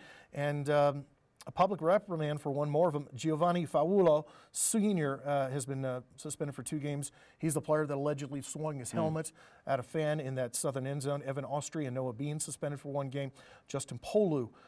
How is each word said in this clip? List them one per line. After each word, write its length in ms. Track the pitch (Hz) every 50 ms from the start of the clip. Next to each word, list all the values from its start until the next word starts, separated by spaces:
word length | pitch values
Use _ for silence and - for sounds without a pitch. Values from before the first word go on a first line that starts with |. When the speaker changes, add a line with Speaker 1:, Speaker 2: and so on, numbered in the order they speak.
| - - - - - _ -
Speaker 1:
And, 360 | 143 143 147 147 147 139 147
um, 360 | 147 147 143 143 139 143 139 - _ _ _ _ _ - -
a 60 | -
public 300 | - - 185 196 202 151
reprimand 580 | 160 165 196 208 208 202 170 156 151 147 151 143
for 120 | - 147
one 180 | 139 143 147 147
more 180 | 147 156 180
of 60 | 170 143
them. 120 | 147 139 - 131
Giovanni 540 | 117 156 160 156 147 175 175 175 180 156
Faulo 560 | - - 143 156 175 202 196 180 160 151 151 151 - - - - _ -
Senior, 680 | - - - - 220 196 214 196 170 147 139 135 139 135
uh, 240 | 143 143 139 131 131
has 160 | 135 143 123
been, 180 | 135 135 135 135
uh, 160 | 131 127 127 127 - -
suspended 400 | - - 151 - - 156 143 135
for 80 | - 120
two 160 | - 160 151
games. 320 | 139 147 143 143 139 - - - - - _
He's 160 | _ 156 165 139
the 60 | 156
player 260 | - - 151 156 151
that 80 | 143 143
allegedly 460 | 139 143 147 151 139 147 127 143 139
swung 380 | - - - 147 156 156 147 135
his 120 | 120 -
Speaker 2:
Hmm. 60 | - 170
Speaker 1:
helmet 340 | 160 156 156 160 156 - - - - - - - _
at 100 | - 135
a 60 | 123 120
fan 380 | - - 160 151 151 151 156
in 140 | 135 131 131
that 200 | 131 123 117 -
southern 320 | - - 147 127 135 127
end 140 | 135 139 147
zone. 200 | 131 143 143 143 143
Evan 180 | 139 135 143 135
Austri 420 | 120 139 147 - - - 160 147
and 100 | 127 123
Noah 180 | 131 131 127 113
Bean 260 | 113 143 147 151 151
suspended 400 | - 156 139 - 160 143 147 131
for 140 | - 143 139
one 160 | 143 139 131
game. 240 | 131 139 139 131 - - - - - - _
Justin 320 | - - 135 - - 123 120
Polu 520 | - - - 214 208 175 151 135 117 110 - - -